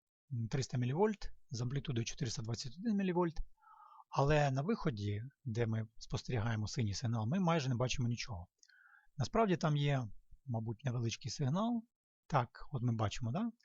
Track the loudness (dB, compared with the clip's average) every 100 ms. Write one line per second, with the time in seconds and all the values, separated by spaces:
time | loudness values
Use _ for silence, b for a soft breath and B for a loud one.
0 | _ _ -8 -4 -2 -2 -2 -2 0 2
1 | 2 0 -6 -8 -10 -6 -4 -4 -4 -2
2 | -4 -4 -4 -4 -6 -6 -8 -6 -2 0
3 | 0 2 0 0 -6 -8 B B B B
4 | B 0 4 4 4 2 0 0 -2 -2
5 | -2 -4 -6 -10 2 6 6 4 -2 -8
6 | -6 -6 -2 0 2 0 0 0 0 0
7 | 0 0 0 2 4 4 2 2 2 2
8 | 0 0 -4 -8 -12 _ B B B B
9 | B -6 0 2 4 4 2 2 2 0
10 | -2 -8 -16 -16 -6 -4 -2 -4 -4 -2
11 | -2 -4 -6 -2 0 0 0 -2 -6 _
12 | _ _ -2 0 0 -4 -8 -2 0 0
13 | 0 -2 -4 -2 -2 -6